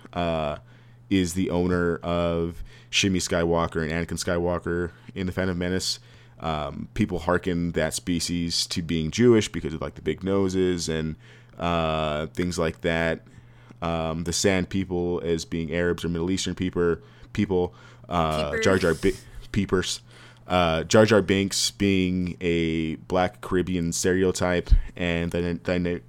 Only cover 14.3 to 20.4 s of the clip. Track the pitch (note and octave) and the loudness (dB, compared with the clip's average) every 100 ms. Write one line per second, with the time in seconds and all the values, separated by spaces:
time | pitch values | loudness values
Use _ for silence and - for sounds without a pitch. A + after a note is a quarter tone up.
14.3 | E2+ G2+ F#2+ F2 G2 F2+ F2+ F2 F2 E2 | 0 2 2 0 -2 -4 -2 -2 -2 0
15.3 | E2 E2 E2+ D#2+ E2+ F2 E2+ E2+ E2+ E2+ | -2 -2 -6 -4 0 0 0 -2 -2 0
16.3 | F#2+ - F2+ F2+ F2 E2+ D#2+ - - - | -2 -2 -4 -4 0 0 0 -4 -20 -8
17.3 | - G2+ F#2 F2 - - - - F2 D#2+ | -2 2 2 0 -4 -20 -20 -4 0 0
18.3 | D#2 D2+ D2 G2 F#2+ F2 D#2 G2 - - | 0 -2 0 2 4 2 2 0 -2 -6
19.3 | - - - F#2+ F#2+ F2 - - - - | -18 -6 -2 0 0 0 -6 -12 -20 -20
20.3 | - | -18